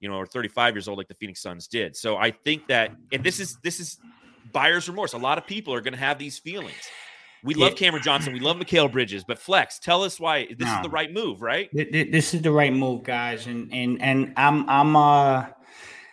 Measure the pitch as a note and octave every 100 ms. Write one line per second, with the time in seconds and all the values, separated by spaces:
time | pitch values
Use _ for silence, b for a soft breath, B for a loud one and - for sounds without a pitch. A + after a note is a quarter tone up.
0 | G2+ F#2+ F#2 B2+ G#2+ - A#2+ G#2 G2 G2
1 | F#2+ F#2 G2+ F2+ G2 F2 - A#2 F2 -
2 | A2+ G2 A#2 - D3 D#3 - B2 A2 -
3 | _ C3+ F3 F3+ F#3+ - G3+ - E3 -
4 | - _ _ _ A2+ C#3 D3+ F3 F3 F#3+
5 | F3+ A#2+ B2+ D#3+ - G#3 F3 B2 A#2+ B2+
6 | C#3 C3+ D3 - D#3+ F#3+ F2+ - - B
7 | B B B B B2 F#3 F#3+ G3 F3+ D#3
8 | D3 C#3 D3 B2 D3 F3 F3+ E3+ C#3 B2+
9 | G#2+ G2 F#2 A#2+ - F#3 A#2+ - - F3
10 | F#3+ - D#3+ D3 A2 A#2 A3+ F#2+ E3+ D#3
11 | D#3 G3 G3 F#2+ A2+ D#3 G3+ D3 D3+ D#3
12 | - D#3 - E3+ D#3+ D3 C#3+ C3 C3 A#2
13 | C3 A#2+ A#2+ A2+ A#2+ A#2 A2+ B2 B2 A#2+
14 | C3 C3+ C3 B2+ C#3+ D3+ - C#3 D3+ D3+
15 | D3 C#3+ C#3 C3 C3 - B B B B
16 | B